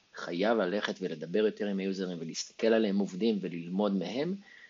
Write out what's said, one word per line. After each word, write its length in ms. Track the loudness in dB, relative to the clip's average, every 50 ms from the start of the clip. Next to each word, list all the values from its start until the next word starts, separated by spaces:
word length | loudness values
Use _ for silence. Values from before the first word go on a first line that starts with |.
| _ _ -14
חייב 440 | -12 -8 -6 -2 2 2 4 4 4
ללכת 360 | 2 2 0 0 -2 -2 -4 -4
ולדבר 460 | -4 -4 -4 -6 -4 0 2 4 4
יותר 200 | 2 2 0 -2
עם 120 | -2 0 0
היוזרים, 400 | 0 -2 -2 -2 -2 -4 -4 -6
ולהסתכל 460 | -6 -6 -6 -8 -8 -10 -4 0 2
עליהם 320 | 4 4 4 4 4 2 2
עובדים, 400 | 2 0 0 0 2 2 2 0
וללמוד 540 | -2 -4 -6 -6 -6 -4 0 0 2 2 2
מהם, 400 | 0 -2 -2 -2 -2 -2 -2 -4 -6 -10 -16 -20 -20 -20